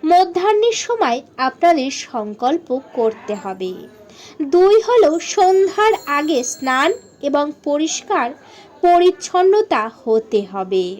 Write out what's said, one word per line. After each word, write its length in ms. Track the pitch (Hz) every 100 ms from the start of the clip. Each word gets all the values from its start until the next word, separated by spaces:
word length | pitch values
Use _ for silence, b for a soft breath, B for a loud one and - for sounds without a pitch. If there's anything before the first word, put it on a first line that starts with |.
| 311
মধ্যাহ্নের 720 | 349 370 349 381 427 466 440 -
সময় 340 | 466 302 240 - -
আপনাদের 520 | 262 262 339 330 262 262
সংকল্প 640 | - 240 208 208 247 330 - 254 262
করতে 400 | - 226 220 - 208
হবে। 360 | 196 185 185 185 - - - B B B 285
দুই 240 | 349 370 440
হলো 280 | 440 480 320 330 - -
সন্ধ্যার 580 | 370 381 392 - 427 415 -
আগে 320 | 285 302 285
স্নান 460 | 254 - 262 254 302 466 - _
এবং 240 | 285 285 294 294
পরিষ্কার 640 | - 294 320 - - 381 240 285 B B B -
পরিচ্ছন্নতা 1000 | 349 349 359 370 - 359 370 415 427 240 214 -
হতে 420 | - 220 220 220
হবে। 420 | 196 190 185 190 180